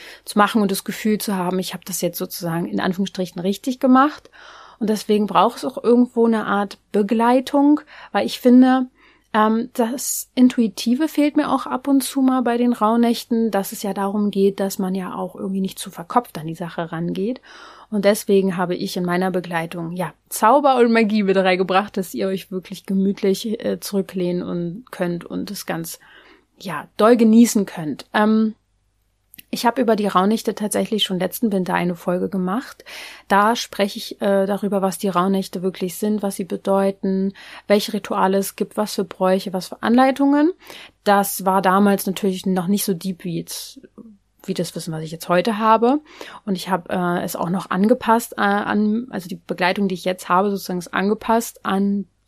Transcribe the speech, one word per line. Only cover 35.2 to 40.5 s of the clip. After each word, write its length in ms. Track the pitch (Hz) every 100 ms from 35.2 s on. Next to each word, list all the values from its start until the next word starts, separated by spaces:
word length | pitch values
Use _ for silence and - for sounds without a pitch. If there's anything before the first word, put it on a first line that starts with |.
| 185 196 190 190
wirklich 340 | 185 180 185 -
sind, 260 | 214 214
was 140 | 196 -
sie 80 |
bedeuten, 880 | 185 202 - 196 196 196 190 190 190 - - - -
welche 260 | 208 208
Rituale 440 | 208 - 202 190 196
es 200 | 196 -
gibt, 180 | 214 -
was 200 | 208 -
für 100 | 190
Bräuche, 480 | - 185 190 190
was 160 | 185 175
für 120 | -
Anleitungen. 680 | 220 240 262 269 277 285 311